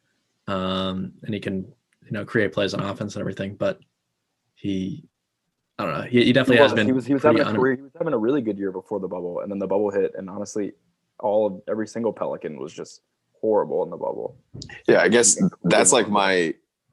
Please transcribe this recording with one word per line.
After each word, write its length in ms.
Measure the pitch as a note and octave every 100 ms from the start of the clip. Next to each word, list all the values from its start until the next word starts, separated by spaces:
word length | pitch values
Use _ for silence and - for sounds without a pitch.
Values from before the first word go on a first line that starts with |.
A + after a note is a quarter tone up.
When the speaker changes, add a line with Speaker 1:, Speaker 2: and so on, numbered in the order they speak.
| _ _ _ _ -
Speaker 1:
Um, 640 | F#2+ F#2 F#2+ F#2+ F#2 F#2 -
and 100 | -
he 60 | G#2
can, 260 | G2+ F#2+ F#2+ _ _ _
you 80 | -
know, 120 | G#2+
create 280 | G2+ A#2 G2
plays 200 | - G2
on 80 | G2
offense 360 | G2+ G2 G#2 G2+
and 40 |
everything, 360 | G2+ F#2+ G2 G2
but 240 | G2+ F#2 _ _ _ _ _ _ _
he, 540 | _ G#2 F#2+ F#2+ D2+ - _ _ _ _ _ _ -
I 80 |
don't 80 | G#2
know. 100 | -
He, 240 | - A#2+ B2
he 60 |
definitely 260 | B2+ C3 A#2+
Speaker 2:
He 40 |
Speaker 1:
has 80 | G#2+
Speaker 2:
was, 60 | A2+
Speaker 1:
been 100 | G#2+
Speaker 2:
he 60 |
was, 120 | C3
he 100 | A#2+
was 80 | C#3
Speaker 1:
pretty 160 | D3 A2+
Speaker 2:
having 80 | G#2
a 20 |
Speaker 1:
un- 100 | A2
Speaker 2:
career, 140 | C3
he 80 | B2+
was 100 | C#3 E3
having 160 | E3
a 40 | B2
really 240 | A2 C#3+
good 140 | A2 G2
year 140 | G2
before 300 | F#2 - G#2
the 80 | F2+
bubble, 320 | F2+ F2 F2
and 100 | G2
then 80 | G2
the 80 | F#2+
bubble 240 | G2 G#2
hit, 220 | G2 F#2 -
and 140 | F#2+
honestly, 420 | G2 G2+ A2 G2 - _ _ _ _
all 280 | G#2+ G#2 G#2+
of, 160 | F#2+ -
every 200 | G#2+ G#2+
single 240 | A#2 A2+
Pelican 480 | - C#2+ C#2+ E2 C#2+
was 120 | C#2+
just 280 | - D#2 - _ _ _ _
horrible 420 | A2 G#2 D#2 D#2
in 80 | E2+
the 60 | E2+
bubble. 400 | - - - - _ A2 - - -
Speaker 3:
Yeah, 140 | G2+
I 80 | F2
guess 280 | A#2 A#2 -
Speaker 2:
Including 320 | F#2 - -
Speaker 3:
that's, 220 | G#2+ A#2
like, 160 | B2+ G#2+
Speaker 2:
Lonzo. 80 |
Speaker 3:
my, 400 | G#2 G2 F#2 D#2+ - _ _ _